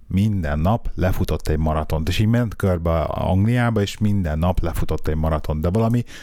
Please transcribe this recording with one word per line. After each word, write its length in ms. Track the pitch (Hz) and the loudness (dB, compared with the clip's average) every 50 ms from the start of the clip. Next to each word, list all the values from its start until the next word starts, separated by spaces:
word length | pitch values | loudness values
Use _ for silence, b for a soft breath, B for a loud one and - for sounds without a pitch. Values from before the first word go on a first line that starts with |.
| - - 82 | -12 -4 0
minden 460 | 92 101 110 104 98 82 76 73 76 | 2 2 2 2 0 0 -2 0 0
nap 320 | 78 92 110 120 - - - | 2 2 0 0 0 -4 -2
lefutott 540 | - 87 92 87 - 92 - 82 76 - - | 0 0 0 2 0 0 0 -2 -2 -2 -2
egy 80 | 78 76 | 0 0
maratont. 500 | 80 78 78 78 78 - - 80 80 82 | 0 0 0 -2 -2 -2 -2 -2 0 -2
És 100 | 85 - | 0 2
így 80 | 107 | 2
ment 300 | 107 117 120 123 110 92 | 2 2 2 0 -2 -4
körbe 440 | - - 98 90 85 82 85 82 80 76 | -2 0 0 0 0 0 0 0 0 0
Angliába, 800 | - - - - - 92 95 101 110 120 123 120 120 113 107 | -2 -2 -4 -2 0 2 2 2 2 2 2 2 2 2 0
és 180 | 101 95 - - | 0 -2 -2 -2
minden 400 | 107 104 101 101 92 78 76 78 | 0 0 2 2 0 0 0 0
nap 220 | 82 90 92 - | 0 2 2 2
lefutott 480 | - 85 - - 82 - 80 76 - - | 0 0 0 -2 0 0 0 -2 -2 -2
egy 60 | 78 | 0
maratont. 460 | 78 78 78 80 78 - - 78 78 | 0 0 0 0 0 -2 -2 -4 -2
De 80 | 78 87 | 0 0
valami, 340 | 90 113 113 113 120 120 117 B B B | 0 2 2 2 0 0 -2 B B B